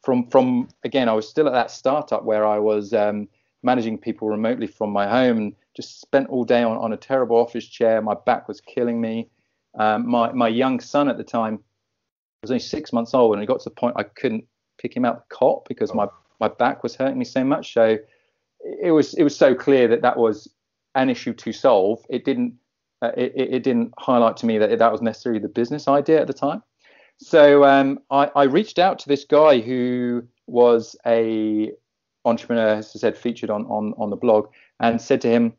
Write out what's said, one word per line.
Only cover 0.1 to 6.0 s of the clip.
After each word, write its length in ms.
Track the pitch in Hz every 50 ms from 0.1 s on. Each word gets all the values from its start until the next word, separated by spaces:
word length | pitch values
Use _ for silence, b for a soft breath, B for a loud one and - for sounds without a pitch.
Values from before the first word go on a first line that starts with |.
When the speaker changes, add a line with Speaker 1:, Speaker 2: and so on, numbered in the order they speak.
| 127 123 120 120
Speaker 1:
from, 380 | - 131 127 127 127 120 127 - _ _ _
again, 240 | 127 113 139 127 117
I 60 | 110
was 140 | 110 107 -
still 200 | - 156 156 143
at 40 | 127
that 160 | 127 117 -
startup 520 | - - _ 131 139 151 139 - 113 104 -
where 220 | 113 107 107 107
I 120 | 107 107 107
was, 320 | 104 107 107 104 101 98 113
um, 320 | 110 104 104 104 104 104 - _ _ _ _ _ _ -
managing 340 | 123 127 127 110 113 110 98
people 300 | _ 113 107 - 110 107
remotely 380 | 107 104 110 110 127 120 113 101
from 220 | - _ 110 101
my 180 | 101 101 101 101
home 280 | 110 127 131 127 120 113
and 180 | 107 101 101 _ _ _ _
just 260 | - 123 - - -